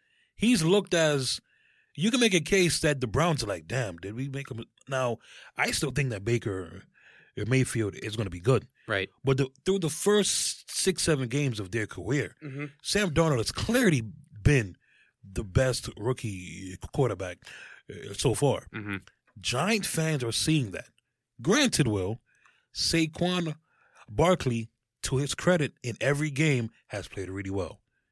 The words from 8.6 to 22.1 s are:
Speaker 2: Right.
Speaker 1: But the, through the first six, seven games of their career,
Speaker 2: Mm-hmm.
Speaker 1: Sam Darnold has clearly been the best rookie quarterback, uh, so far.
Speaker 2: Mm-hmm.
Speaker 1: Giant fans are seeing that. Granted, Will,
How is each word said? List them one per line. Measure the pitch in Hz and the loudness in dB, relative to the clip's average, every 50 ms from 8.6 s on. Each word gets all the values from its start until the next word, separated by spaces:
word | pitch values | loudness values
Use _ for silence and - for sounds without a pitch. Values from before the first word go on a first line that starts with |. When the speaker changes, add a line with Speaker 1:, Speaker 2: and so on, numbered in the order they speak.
| 127 - _ _ - - | 2 -4 _ _ -8 -4
Speaker 2:
Right. | 110 98 95 - _ _ - | -2 -2 -2 -4 _ _ 0
Speaker 1:
But | 135 135 127 | 0 2 2
the, | 135 131 _ _ - | 2 -2 _ _ -2
through | - 190 196 | 0 0 2
the | 170 151 | 0 -2
first | - - - 196 208 208 196 - - - - - - - - - | -2 0 2 4 4 6 4 4 0 -2 -2 -4 -6 -8 -12 -10
six, | - - - 190 185 - - | -6 -2 0 0 0 0 2
seven | - 160 135 131 117 | 2 2 2 0 -2
games | 123 147 147 135 117 104 | 0 0 0 0 -2 -4
of | 101 90 | -6 -4
their | 95 113 107 - | -4 -4 -4 -4
career, | - - 82 95 135 147 110 82 - _ - | -6 -8 -4 -2 -2 -2 -2 -4 -8 _ -14
Speaker 2:
Mm-hmm. | 147 131 139 147 147 - _ | -12 -10 -10 -10 -12 -12 _
Speaker 1:
Sam | - - - 202 208 185 | -6 -2 0 0 2 2
Darnold | 143 160 165 160 143 120 | 4 4 4 4 4 2
has | 107 - | 0 -2
clearly | - - - - 233 254 254 202 160 127 110 110 - - - _ - 110 98 | -4 -4 -2 0 2 4 6 6 4 4 0 -4 -10 -16 -20 _ -6 2 4
been | - 147 135 110 92 87 _ _ _ _ _ _ _ _ _ - | 6 6 6 4 0 -6 _ _ _ _ _ _ _ _ _ -18
the | 101 95 117 117 | -12 -8 -8 -6
best | 98 92 131 131 131 123 - - - - - | 0 2 2 2 2 0 -2 -6 -10 -10 -6
rookie | 104 120 127 - - 110 101 92 90 87 85 90 95 92 92 - - - - | -4 -4 -4 -2 -4 -10 -8 -10 -12 -12 -14 -12 -12 -12 -12 -12 -14 -8 -2
quarterback, | - 139 120 101 92 95 90 87 - - - - - - - - - _ - | 0 0 0 0 -4 -8 -10 -10 -12 -16 -20 -20 -18 -20 -20 -20 -20 _ -18
uh, | - - - 104 101 | -16 -14 -14 -12 -8
so | - - 127 110 | -2 0 0 0
far. | - 143 139 117 - - - - | 2 2 0 0 0 -4 -10 -12
Speaker 2:
Mm-hmm. | 110 104 104 101 95 - - _ _ _ _ - 104 | -10 -8 -6 -6 -8 -8 -12 _ _ _ _ -18 -10
Speaker 1:
Giant | 92 - 120 127 151 196 233 214 - | -6 -4 -2 -2 0 0 0 0 -2
fans | - - - 160 160 156 143 123 | -2 -2 -2 0 0 0 -2 -2
are | 117 | -2
seeing | 113 - - - 160 156 131 104 | -2 -2 0 2 2 2 2 -2
that. | 90 - - _ _ _ _ _ _ _ _ _ _ - | -6 -10 -12 _ _ _ _ _ _ _ _ _ _ -6
Granted, | 117 143 208 285 294 240 - - 151 120 | 0 2 4 4 4 2 2 2 2 2
Will, | 104 98 92 92 | 2 0 -2 -2